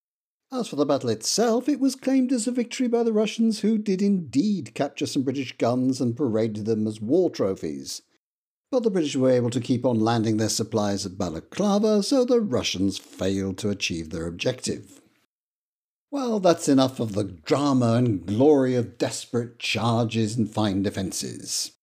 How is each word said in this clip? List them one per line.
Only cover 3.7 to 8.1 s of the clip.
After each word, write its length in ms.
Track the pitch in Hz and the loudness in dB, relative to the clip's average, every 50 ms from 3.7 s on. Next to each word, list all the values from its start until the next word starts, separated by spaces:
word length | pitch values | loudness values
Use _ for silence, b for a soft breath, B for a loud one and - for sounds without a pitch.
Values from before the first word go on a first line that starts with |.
| 226 214 | 0 0
did 240 | 214 208 190 180 | 0 0 0 2
indeed 720 | 202 202 202 185 165 123 - 269 190 214 208 175 131 - - | 2 2 2 0 -2 -2 0 0 2 2 0 -2 -4 -8 -4
capture 320 | - 139 143 - - 147 | -4 -4 -4 -4 -6 -6
some 160 | - - 147 | -4 -2 -2
British 340 | 127 139 127 143 131 123 - | -2 -2 -2 -4 -6 -6 -4
guns 440 | - 131 117 123 127 127 131 131 123 | -2 0 0 2 2 0 0 0 0
and 160 | 135 120 117 | -2 -2 -2
paraded 500 | 120 151 120 104 110 113 110 107 107 101 | -2 -2 0 0 0 0 0 -2 -4 -2
them 200 | 110 113 107 107 | -2 0 0 0
as 140 | 107 107 107 | -4 -4 -4
war 300 | 104 110 143 185 180 156 | -2 0 2 2 2 2
trophies. 720 | - - 117 95 95 - 95 80 71 69 67 - - - _ _ | 0 0 -2 -2 -2 -4 -6 -8 -8 -8 -10 -12 -14 -14 _ _